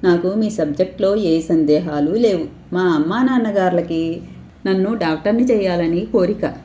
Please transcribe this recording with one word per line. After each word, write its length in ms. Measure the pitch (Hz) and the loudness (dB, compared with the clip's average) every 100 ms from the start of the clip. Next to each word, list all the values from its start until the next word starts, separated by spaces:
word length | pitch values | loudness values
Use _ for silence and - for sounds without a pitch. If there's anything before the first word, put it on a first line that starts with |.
నాకు 280 | 185 175 185 | 4 2 2
మీ 160 | 208 214 | -2 -2
సబ్జెక్ట్లో 640 | - 156 143 185 - 190 208 | -2 -4 -2 -4 0 -2 0
ఏ 240 | 190 160 | 0 0
సందేహాలు 680 | 160 165 151 151 175 147 147 | 2 0 4 2 2 -2 0
లేవు. 640 | 202 233 185 156 - - | 2 2 0 -4 -12 -8
మా 60 | 180 | -2
అమ్మా 420 | 359 311 156 214 | 2 2 0 0
నాన్నగార్లకి 960 | 254 254 220 202 185 175 170 165 165 170 - - - - - | 2 2 0 0 2 0 -2 -2 -4 -6 -10 -20 -20 -10 -2
నన్ను 280 | 190 190 | 0 0
డాక్టర్ని 500 | 226 170 156 208 226 | 0 -2 -2 0 0
చేయాలని 560 | 247 220 190 175 170 170 | 2 2 2 0 0 -2
కోరిక. 540 | 220 220 180 208 160 - | 0 0 0 -2 -4 -8